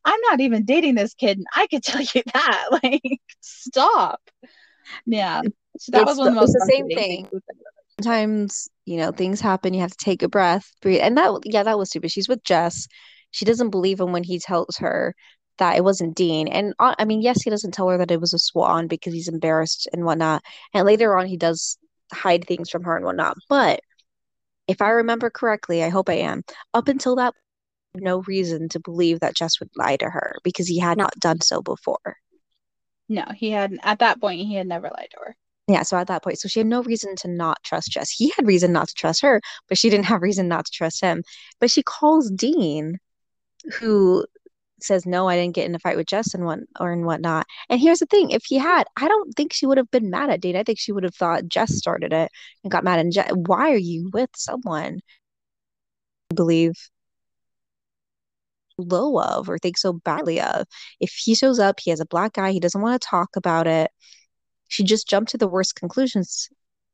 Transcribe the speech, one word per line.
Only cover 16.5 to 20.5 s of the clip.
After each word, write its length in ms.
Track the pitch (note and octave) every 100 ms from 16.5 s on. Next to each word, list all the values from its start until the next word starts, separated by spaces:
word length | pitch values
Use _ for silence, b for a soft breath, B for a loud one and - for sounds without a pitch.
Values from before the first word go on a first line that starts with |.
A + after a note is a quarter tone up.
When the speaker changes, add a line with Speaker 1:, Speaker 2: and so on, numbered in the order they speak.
| F#3 G#3 -
Speaker 2:
uh, 160 | A#3+ -
I 60 | G#3+
mean, 160 | A3
yes, 200 | A#3+ A#3+
he 60 | A#3
doesn't 240 | G#3 F3+
tell 160 | F#3 F#3
her 80 | F3+
that 120 | F3
it 100 | E3
was 120 | E3+
a 60 | E3+
swan 480 | - E3 - E3 E3
because 260 | E3 F3
he's 140 | E3 E3+
embarrassed 580 | D#3+ D#3+ D#3+ D#3+ - -
and 120 | F3 E3+
whatnot. 380 | D#3+ D#3+ D3+ -